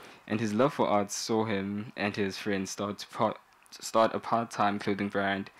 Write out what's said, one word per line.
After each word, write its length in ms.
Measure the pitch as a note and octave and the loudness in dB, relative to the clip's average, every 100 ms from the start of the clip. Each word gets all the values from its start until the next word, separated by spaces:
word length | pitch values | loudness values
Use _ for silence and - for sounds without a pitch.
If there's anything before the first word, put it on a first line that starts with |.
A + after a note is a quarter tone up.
| - - - | -20 -18 -4
and 120 | G#2+ | -2
his 140 | A2+ | 0
love 220 | G#2 C3+ - | 2 2 4
for 120 | A2+ | 2
art 220 | G#2 G2+ | 4 2
saw 340 | - - A2+ | -4 0 2
him 480 | A2 G2+ G2 G2+ A#2 - | 2 0 -2 -4 -6 -4
and 180 | G2+ G#2 | -4 0
his 220 | G2 F#2+ | -2 -2
friends 320 | - G2 F#2+ | -2 -2 -2
start 300 | - G2+ G2 | -4 -6 -6
to 80 | - | -10
part, 320 | - A2 - - _ _ | -2 0 0 -10 _ _
start 420 | - - A2 A2+ | -14 0 4 4
a 60 | G2+ | 4
part-time 580 | - A#2 A#2 - G#2 G2+ | 0 0 0 0 0 2
clothing 320 | - G2+ G2+ | -2 0 0
brand, 400 | G2+ G2 G2 G2+ - | 0 2 0 -2 -10